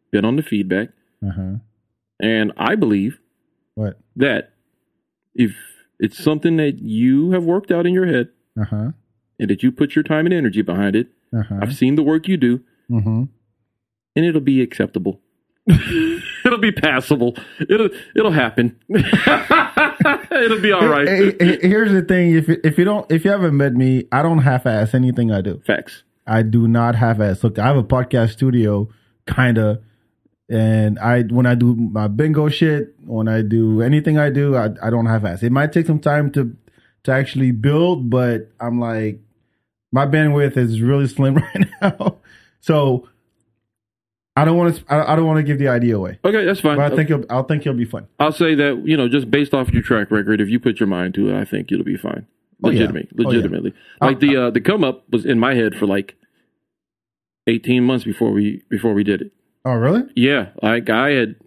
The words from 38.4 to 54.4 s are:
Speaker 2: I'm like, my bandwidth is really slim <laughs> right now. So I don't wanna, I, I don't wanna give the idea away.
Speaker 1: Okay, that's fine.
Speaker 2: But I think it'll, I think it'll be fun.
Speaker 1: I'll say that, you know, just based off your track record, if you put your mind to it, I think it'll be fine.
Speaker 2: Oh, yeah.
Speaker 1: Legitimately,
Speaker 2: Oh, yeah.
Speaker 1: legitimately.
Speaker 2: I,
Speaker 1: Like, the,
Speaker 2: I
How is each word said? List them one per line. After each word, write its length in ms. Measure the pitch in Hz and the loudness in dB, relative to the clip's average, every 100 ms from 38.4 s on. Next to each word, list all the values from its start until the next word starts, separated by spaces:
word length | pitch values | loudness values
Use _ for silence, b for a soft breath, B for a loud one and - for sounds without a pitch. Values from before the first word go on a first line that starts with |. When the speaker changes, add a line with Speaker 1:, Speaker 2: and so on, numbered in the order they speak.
| - - | -6 -10
Speaker 2:
I'm 180 | 117 120 | -6 -4
like, 400 | 117 110 107 101 _ _ _ _ _ _ _ | -4 -4 -4 -8 _ _ _ _ _ _ _
my 140 | 131 143 | 0 2
bandwidth 520 | 156 151 143 139 135 | 2 2 2 0 0
is 240 | 117 110 | 0 0
really 240 | 120 143 135 | 0 2 0
slim 280 | - 135 135 | 0 2 2
<laughs> 0 | |
right 300 | - 196 - - | 0 -2 -2 0
now. 380 | 202 - - - b b b b | -2 -2 -4 -4 b b b b
So 480 | - 151 139 123 - _ _ _ _ _ _ _ _ _ _ _ _ 139 | -2 0 2 -2 -6 _ _ _ _ _ _ _ _ _ _ _ _ 0
I 80 | |
don't 120 | 160 170 | 2 2
wanna, 180 | 170 160 - | 2 -2 -2
I, 240 | 151 - | -2 2
I 40 | 156 | 0
don't 100 | 160 | 2
wanna 180 | 156 | 0
give 140 | 147 139 | 0 0
the 100 | 139 | 0
idea 260 | 120 120 104 | 2 0 0
away. 220 | 92 98 | -4 -2
Speaker 1:
Okay, 200 | 190 214 | 0 2
that's 160 | 185 196 | 0 0
fine. 160 | 151 143 | 0 0
Speaker 2:
But 160 | 143 | 0
I 40 | 135 | 0
think 120 | 151 | 0
it'll, 140 | 147 - | -2 -2
I 120 | 127 | -4
think 200 | 131 147 | -2 -2
it'll 120 | 147 120 | -2 -4
be 60 | |
fun. 240 | 113 110 101 - | -4 -8 -14 -2
Speaker 1:
I'll 140 | 151 | -2
say 220 | 151 165 147 | 0 2 2
that, 260 | 143 120 | 0 -2
you 120 | 147 156 | 0 0
know, 120 | 120 | 2
just 220 | 139 117 | 0 0
based 240 | 143 143 | 0 2
off 140 | 139 123 | 0 0
your 100 | 120 | -2
track 280 | - 113 101 | 0 0 2
record, 300 | 107 104 107 | 0 0 0
if 80 | 101 | 0
you 100 | 120 | 0
put 220 | 123 101 | -2 -2
your 80 | 101 | -2
mind 260 | 90 92 | -2 -4
to 140 | 98 104 | -2 -2
it, 80 | 101 | -2
I 40 | |
think 260 | 107 104 - | -4 -6 -4
it'll 140 | 98 | -4
be 120 | - - | -4 -6
fine. 280 | - - - _ _ _ | -8 -10 -12 _ _ _
Speaker 2:
Oh, 60 | - | 0
yeah. 100 | 110 110 | 0 0
Speaker 1:
Legitimately, 240 | - - - | -4 -8 -4
Speaker 2:
Oh, 120 | 127 | 0
yeah. 60 | 117 | 0
Speaker 1:
legitimately. 380 | - 87 85 b b b | -2 -4 -8 b b b
Speaker 2:
I, 60 | 139 | 0
Speaker 1:
Like, 140 | 135 | 2
the, 160 | 143 | 2
Speaker 2:
I 40 | 135 | 2